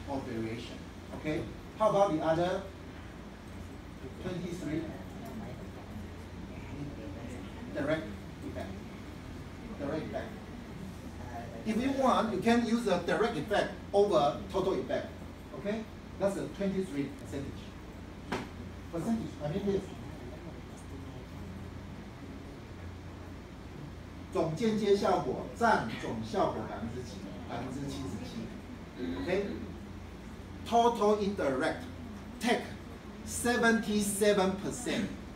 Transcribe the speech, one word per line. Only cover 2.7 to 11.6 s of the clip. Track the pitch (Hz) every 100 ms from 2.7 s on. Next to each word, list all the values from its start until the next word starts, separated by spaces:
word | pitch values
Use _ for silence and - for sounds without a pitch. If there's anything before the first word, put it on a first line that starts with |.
| - - - - - - - - - - - - - - -
twenty-three? | 185 180 175 - 151 156 - - - - - - - - - - - - - - - - - - - - 143 - - - - - - - 240
Direct | 302 - - - - - - -
effect. | - - - - - - - - - - - - -
Direct | 139 156
effect. | - - - - - - - - - - - - - - - -